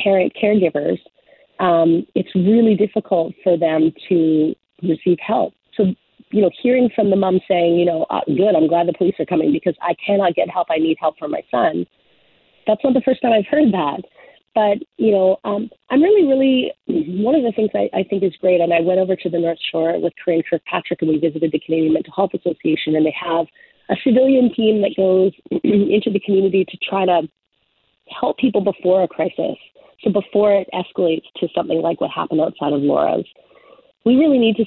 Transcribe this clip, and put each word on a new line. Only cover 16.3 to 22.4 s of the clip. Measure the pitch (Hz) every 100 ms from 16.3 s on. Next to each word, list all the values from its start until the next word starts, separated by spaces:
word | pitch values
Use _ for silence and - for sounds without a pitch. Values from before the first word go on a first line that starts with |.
| 269 269 254 - - -
one | 165 147 180 220
of | 302
the | 240
things | 214 214
I, | 202 208 -
I |
think | 190 196
is | 185 -
great, | 185 180
and | 170
I | 170
went | 170 185
over | 185 185
to | 175
the | 170
North | 170 165 -
Shore | 165 165 165
with | 170 -
Corinne | - 165 -
Kirkpatrick, | 165 - 180 - 170
and | 160
we | 156
visited | 165 156 160
the | 156
Canadian | - 160 160
Mental | 160 -
Health | - 196
Association, | -